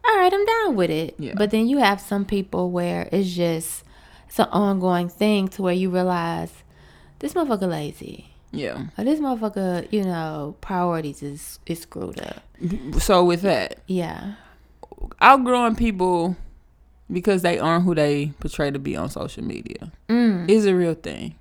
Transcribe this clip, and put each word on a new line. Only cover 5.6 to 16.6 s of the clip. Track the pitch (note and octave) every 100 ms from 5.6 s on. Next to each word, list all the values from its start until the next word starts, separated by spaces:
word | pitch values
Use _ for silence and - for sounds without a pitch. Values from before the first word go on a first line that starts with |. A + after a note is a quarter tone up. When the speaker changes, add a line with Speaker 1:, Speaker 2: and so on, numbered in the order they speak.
Speaker 1:
where | F#3
you | F3+ F#3+
realize, | F3+ F3+ F3 E3+ E3 E3 - - - - - - -
"This | C#4+
motherfucker | F4+ D4+ G#3 F#3
lazy." | D#3+ D3 - - - - - -
Speaker 2:
Yeah. | D3+ A#2 - - -
Speaker 1:
Or, |
"This | A3+ D#4
motherfucker, | C#4+ A#3+ G#3+ G#3 F#3 F3 -
you | G#3+
know, | F#3+ E3+ D#3+ D#3 C#3+ -
priorities | - F#3 F3 E3 D3+ C#3
is, | C#3+ D3 - - -
is | E3
screwed | - - F#2 -
up." | - - - - F3 G3+ B3+ -
Speaker 2:
So | - F#3
with | F3 F3
that, | G3 C3+ F#2 - -
Speaker 1:
Yeah. | F#3 E3 D#3+ G3+ G#3 - - _ _ - - - -
Speaker 2:
outgrowing | A#3 C4+ B3 B3 A#3
people | A3 A#3 F#3+ F#3 F3 E3+ F3 - -